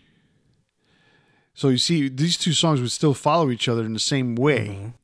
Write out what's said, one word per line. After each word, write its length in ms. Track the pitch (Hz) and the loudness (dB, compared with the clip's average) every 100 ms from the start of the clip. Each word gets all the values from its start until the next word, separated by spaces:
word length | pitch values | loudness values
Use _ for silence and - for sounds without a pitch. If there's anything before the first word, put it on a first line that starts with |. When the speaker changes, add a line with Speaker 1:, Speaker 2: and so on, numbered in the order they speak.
| _ _ _ _ _ _ _ _ _ _ _ _ _ _ _ | _ _ _ _ _ _ _ _ _ _ _ _ _ _ _
Speaker 1:
So 140 | - 143 | -2 0
you 100 | 127 | 2
see, 300 | - 170 135 | 2 0 0
these 280 | 131 165 - | 0 -2 0
two 140 | - | -2
songs 280 | 147 165 147 | 0 2 2
would 100 | 120 | 0
still 240 | - 156 | 0 0
follow 360 | 135 147 165 151 | 2 2 2 2
each 180 | 120 - | 0 -2
other 160 | 117 | -2
in 80 | 110 | -2
the 60 | 110 | -2
same 340 | - 143 127 | -2 -2 -2
way, 340 | 117 143 127 104 | 0 2 0 -2
Speaker 2:
Mm-hmm. 200 | 98 104 123 | -8 -12 -14